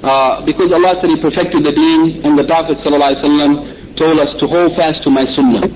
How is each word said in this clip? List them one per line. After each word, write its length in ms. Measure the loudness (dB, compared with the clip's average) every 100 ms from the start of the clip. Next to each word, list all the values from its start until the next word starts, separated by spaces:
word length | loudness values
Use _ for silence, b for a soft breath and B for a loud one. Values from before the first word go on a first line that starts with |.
uh, 400 | 0 0 0 0 -2
because 240 | 0 2
Allah 240 | 2 2 2
said 100 | 0
He 60 | 0
perfected 480 | 0 -2 -2 0
the 80 | 0
deen, 500 | 0 0 2 0 -2
and 160 | 0 0
the 60 |
Prophet 340 | 2 0 0 -4
sallallahu 320 | -2 0 0
alaihi 160 | 0 0
wasallam 260 | 2 2 0 B B B -2
told 220 | 0 2
us 140 | 0 -2
to 60 | -2
hold 300 | 2 0 0
fast 260 | -2 -2
to 60 | 0
my 140 | 0 0 0
sunnah. 300 | 2 2 -2